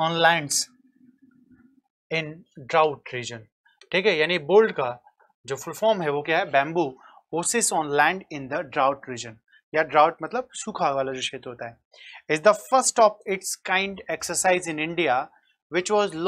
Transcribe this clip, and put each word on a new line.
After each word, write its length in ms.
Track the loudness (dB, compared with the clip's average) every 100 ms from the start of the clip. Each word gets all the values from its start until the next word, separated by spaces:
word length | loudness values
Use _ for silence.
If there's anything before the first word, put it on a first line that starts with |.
on 120 | -2 4
lands 320 | 4 4 0 -4 -6 _ _ _ _ _ _ _ _ _ _ _ _ _ -8
in 160 | -6 -6 -12 -20 -20 0
drought 400 | 2 2 0 -10
region, 300 | -10 -10 -12 -18 _ _ _ -6
ठीक 140 | 0 2
है। 100 | 2
यानी 220 | 2 0 4
बोल्ड 220 | 4 4
का 160 | 2 -4 -6 _ _ _ _
जो 120 | -10 -10
फुल 180 | -10
फॉर्म 280 | -2 0 2
है 80 | 0
वो 120 | -2
क्या 160 | 0 -2
है? 120 | 2
Bamboo 340 | 2 2 0 -2 -4 -18 -20 _
oasis 360 | -4 -2 0 0 0
on 160 | 0 2
land 260 | 2 0 -8 -12
in 140 | -8
the 80 | -8 -4
drought 420 | 0 0 0 -6
region, 260 | -12 -12 -18 _ _ _
या 100 | -2
ड्राउट 380 | 2 4 4 2
मतलब 260 | -8 -8 -8
सूखा 360 | -10 -10 -4 -2
वाला 220 | -2 -4
जो 80 | -6
क्षेत्र 280 | -8 -10 -14
होता 200 | -14 -14
है। 80 | -16 _ -20 -20 -12 -4
Is 140 | 2 4
the 60 | 2
first 380 | 2 2 2 4
of 280 | 4 2 -6 -8
its 200 | -8 -8 -2
kind 340 | -2 -2 -6 -8 -8
exercise 540 | -6 0 2 2 0
in 100 | -6 -4
India 320 | -2 0 0 -4 _ _ _ _
which 240 | -4 0 0
was 240 | 0 0